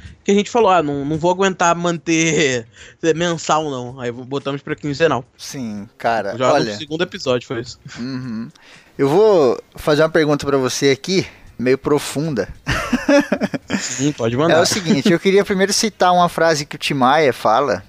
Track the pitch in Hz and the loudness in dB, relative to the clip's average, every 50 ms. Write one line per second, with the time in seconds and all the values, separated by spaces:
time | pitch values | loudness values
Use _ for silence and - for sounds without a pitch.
0 | - - - _ _ - 202 202 202 - - 240 220 190 185 170 156 147 143 143 | -20 -20 -20 _ _ 0 0 0 0 0 0 2 4 4 4 4 2 0 -2 -4
1 | 139 143 156 151 156 175 180 185 196 190 185 - 180 170 170 175 175 175 170 160 | -4 -4 -4 -2 0 0 0 2 0 0 0 2 2 2 2 2 0 -2 -4 -4
2 | - 170 165 160 160 165 156 151 160 135 127 120 110 - _ - - - - _ | -2 -2 0 0 2 0 0 2 0 0 0 -2 -6 -8 _ -20 -20 -20 -14 _
3 | - 165 151 160 175 175 170 156 - - 160 156 160 151 139 127 123 120 127 135 | 0 0 0 0 0 -2 -4 -4 -2 0 0 0 0 -2 -6 -6 -8 -10 -10 -8
4 | 123 123 117 123 127 123 139 139 - 139 139 139 - 151 156 - - 147 139 139 | -8 -8 -8 -8 -10 -8 -8 -6 -6 -6 -8 -6 -6 -8 -10 -6 -6 -6 -2 0
5 | 165 156 135 120 - _ _ - - - - 139 123 110 104 104 98 - _ - | 2 2 2 0 -4 _ _ -20 -18 -14 -12 -10 -8 -8 -8 -10 -12 -14 _ -6
6 | - 120 117 110 98 98 98 117 127 127 143 143 123 110 104 104 151 143 151 160 | -2 -2 0 0 -2 -4 -4 0 2 2 2 2 2 -2 -4 -8 -10 -8 -4 -4
7 | 180 180 - 190 - 135 123 123 - - 139 117 123 123 - - - 139 - - | -4 -4 -6 -6 -2 -2 -2 -2 -2 -6 -8 -8 -8 -10 -14 -18 -18 -18 -14 -10
8 | 117 131 135 127 127 127 110 110 117 151 - _ _ - - - - _ _ - | -10 -8 -8 -10 -10 -10 -10 -10 -10 -12 -14 _ _ -20 -20 -20 -20 _ _ -2
9 | 143 139 147 190 220 220 202 170 143 123 107 - - _ - - - 165 151 147 | 0 2 4 4 4 4 6 6 4 4 2 0 -4 _ -16 -8 -2 0 2 2
10 | 156 160 - 175 156 147 147 143 147 139 139 135 131 123 - - 143 139 135 - | 2 2 2 2 2 2 0 0 0 0 0 2 2 0 -2 0 2 2 2 2
11 | - - 190 185 135 - - - - - - - 117 127 131 131 - 156 151 139 | 0 -2 0 0 -2 -2 -6 -20 -20 -18 -10 -4 0 2 2 2 2 0 0 0
12 | - - - 139 151 165 143 104 92 - - - - - - - - - - - | -2 -4 -6 -4 -4 -4 -2 -4 -4 -6 -8 -12 -6 -4 -4 -4 -4 -2 -4 -2
13 | - - 285 277 285 - - - 214 - - - _ - - 196 - - - - | 2 4 4 4 4 2 -2 -4 -4 -4 -6 -6 _ -6 -8 -6 -6 -6 -6 -2
14 | 131 151 147 - 120 113 120 123 156 170 156 160 180 - - 220 175 165 220 139 | -2 -2 -2 0 -2 -2 0 0 2 2 4 2 2 2 0 -2 0 0 0 2
15 | - 214 170 165 - 196 190 202 196 - 208 185 196 190 202 - - 214 - - | 2 2 2 2 2 2 2 2 2 2 0 0 0 0 0 0 -2 -2 0 0
16 | 190 180 180 180 175 170 - - 160 165 160 143 151 - - 147 - - 156 139 | 2 4 4 4 2 2 2 2 2 2 2 0 -2 -8 -10 -8 -6 -4 -2 2
17 | 123 127 143 160 156 131 113 - - 113 107 123 143 135 101 87 - | 2 4 4 4 4 2 2 2 2 2 2 2 2 0 -2 -4 -6